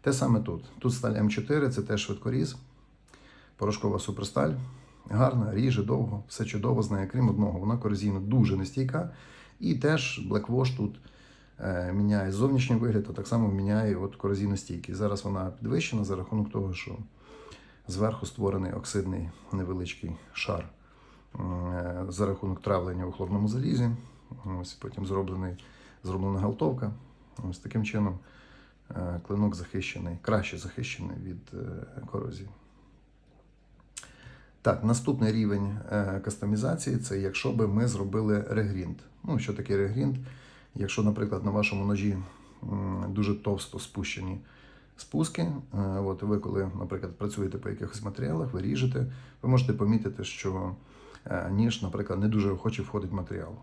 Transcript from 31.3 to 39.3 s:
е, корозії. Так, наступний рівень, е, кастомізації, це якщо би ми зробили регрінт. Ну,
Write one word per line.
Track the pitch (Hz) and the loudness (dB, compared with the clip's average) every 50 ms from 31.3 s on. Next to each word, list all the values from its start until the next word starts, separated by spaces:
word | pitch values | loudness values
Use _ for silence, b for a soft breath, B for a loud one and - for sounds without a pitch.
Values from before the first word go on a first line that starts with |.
| 87 87 - - - | -10 -10 -12 -12 -10
е, | 90 87 87 87 87 85 - - - - | -8 -8 -8 -8 -8 -10 -10 -12 -12 -12
корозії. | - - - - - - - 98 - b b b b b b b b b b b b _ _ - - - - - - _ _ _ _ - - - - - - B B B B B B B B B B B B | -6 -6 -4 -4 -4 -8 -10 -12 -14 b b b b b b b b b b b b _ _ -20 -20 -20 -20 -20 -20 _ _ _ _ -20 -20 -20 -16 -16 -16 B B B B B B B B B B B B
Так, | - 110 92 - 101 | 0 0 2 2 4
наступний | 110 117 - - - 135 127 110 110 | 2 2 2 2 0 2 2 2 4
рівень, | 107 113 110 104 101 101 101 98 101 107 - - | 4 4 2 2 2 0 0 -2 -4 -6 -6 -2
е, | 107 104 98 95 95 98 95 | 0 0 0 0 -2 -2 -4
кастомізації, | 107 101 - - 104 104 104 123 151 170 165 - 143 127 | -4 -6 -2 0 0 0 2 2 0 0 0 0 0 0
це | 110 - - 98 98 | 0 0 -2 -2 -2
якщо | 98 95 95 - - 135 | -2 -2 -2 0 -2 0
би | - 113 113 104 | 2 2 2 4
ми | 98 107 120 123 | 4 4 4 2
зробили | 98 95 98 98 101 110 107 107 104 104 - - | 2 0 -4 0 0 0 2 4 2 2 2 0
регрінт. | 113 107 110 101 101 95 90 82 - - - - - - - | 0 0 0 0 0 -2 -4 -4 -6 -10 -12 -20 -20 -10 -4
Ну, | - | 0